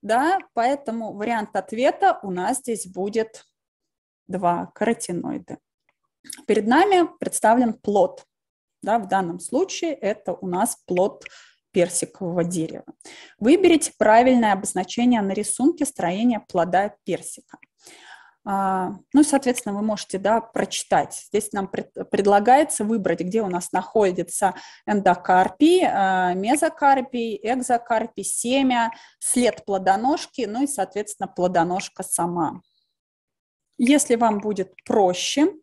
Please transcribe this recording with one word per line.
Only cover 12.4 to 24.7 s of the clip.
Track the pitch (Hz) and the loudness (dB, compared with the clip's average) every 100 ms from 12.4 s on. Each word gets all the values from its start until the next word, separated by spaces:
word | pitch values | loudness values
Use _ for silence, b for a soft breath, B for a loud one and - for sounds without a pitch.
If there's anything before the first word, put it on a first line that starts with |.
дерева. | 170 180 160 - - - B B B B | -2 -4 -6 -8 -16 -20 B B B B
Выберите | 208 349 381 320 - _ | 2 4 6 4 0 _
правильное | 214 220 254 254 220 | 6 6 6 4 4
обозначение | 196 202 185 185 - 240 240 | 0 -2 -6 -6 0 2 2
на | 196 | 0
рисунке | 196 208 - 262 339 285 | -4 -4 0 0 0 -4
строения | - 175 185 240 226 | -2 -4 0 0 0
плода | - 185 170 175 202 - - | -2 -2 2 2 0 -4 -6
персика. | 170 - - _ - _ _ B B B B B B - | -6 -6 -18 _ -20 _ _ B B B B B B -6
А, | 196 190 190 185 208 _ | -2 0 0 -4 -8 _
ну, | 269 | 2
соответственно, | 294 277 262 247 - 202 | 4 2 0 -4 -4 -4
вы | |
можете, | 214 208 - 190 | -4 -6 -6 -6
да, | 196 226 | 0 0
прочитать. | 220 - 202 - - 175 143 - - | -2 -6 -6 -6 -2 0 0 -8 -6
Здесь | 202 - | -6 -4
нам | 214 190 | -8 -8
пред-, | - - - - | -8 -12 -14 -6
предлагается | 196 202 202 208 262 302 - 208 | -2 4 4 6 4 4 -2 -2
выбрать, | 226 185 170 | -2 -2 -4
где | 180 214 | -2 -2
у | 208 | -2
нас | 180 180 | -4 -4
находится | 185 185 226 196 180 165 - 196 B B | -6 -2 2 2 0 -6 -2 -2 B B